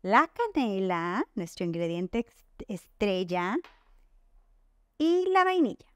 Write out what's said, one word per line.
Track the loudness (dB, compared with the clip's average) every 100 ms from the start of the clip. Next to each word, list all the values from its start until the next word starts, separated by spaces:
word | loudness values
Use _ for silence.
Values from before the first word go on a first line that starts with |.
la | 4 4 2
canela, | -2 -2 0 0 0 -2 -2 -2 -4 -4 -6
nuestro | -8 -6 -4
ingrediente | -2 -2 -2 -4 -4
ex-, | -6 _ _ _ -12
estrella, | -12 -12 _ 0 0 -2 -2 -2 -4 -6 _ _ -20 _ _ _ _ _ _ _ _ _ _
y | 2 2 4
la | 4 4
vainilla. | 4 2 0 -16